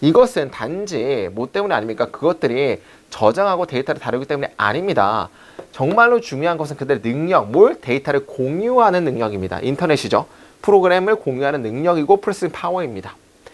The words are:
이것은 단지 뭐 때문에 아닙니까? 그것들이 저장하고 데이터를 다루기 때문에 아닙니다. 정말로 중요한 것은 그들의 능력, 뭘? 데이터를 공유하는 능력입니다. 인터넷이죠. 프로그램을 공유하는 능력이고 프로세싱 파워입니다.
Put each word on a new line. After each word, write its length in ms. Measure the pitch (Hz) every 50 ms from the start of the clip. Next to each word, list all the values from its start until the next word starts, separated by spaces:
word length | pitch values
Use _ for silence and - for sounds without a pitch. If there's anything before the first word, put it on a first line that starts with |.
이것은 520 | 135 151 165 233 254 247 - 180 143 131 -
단지 760 | - 110 123 165 190 208 196 175 120 113 135 139 117 98 90 92
뭐 160 | 110 123 127
때문에 240 | - 196 202 202 160
아닙니까? 320 | 113 107 113 110 104 120
그것들이 760 | - - - 139 170 180 - - 127 117 131 143 131 104 - - - - - _ _
저장하고 560 | - - 113 107 - 180 202 202 185 175 180
데이터를 340 | - - 123 135 - 147 -
다루기 260 | - 123 117 127 139
때문에 280 | - 151 139 143 - -
아닙니다. 720 | - 107 104 110 156 185 202 170 117 98 101 110 107 85 - - - - - - - - - -
정말로 480 | - 135 147 190 226 233 240 240 233
중요한 360 | 233 - 147 131 151 170 170
것은 200 | 156 156 143 147
그들의 260 | - 139 127 139 113 101
능력, 480 | 117 123 143 160 175 185 151 107 101
뭘? 300 | 117 165 208 262 339 -
데이터를 460 | - - 120 139 139 151 143 139 139
공유하는 760 | - - - 127 135 151 180 214 240 254 254 233 208 180 180 170
능력입니다. 560 | 143 123 117 117 107 104 98 92 92 90 85 -
인터넷이죠. 640 | 123 139 - 180 165 147 131 - 101 110 107 151 - - - - - _ _ -
프로그램을 540 | - 202 196 180 180 180 185 185 208 220
공유하는 460 | 214 - 143 127 127 139 139 147 139 117
능력이고 580 | 107 110 131 156 175 175 160 147 143 196 196
프로세싱 300 | - 214 190 - 185 165 -
파워입니다. 640 | - - 175 180 185 170 131 110 95 92 - - - _ _ _ _ - -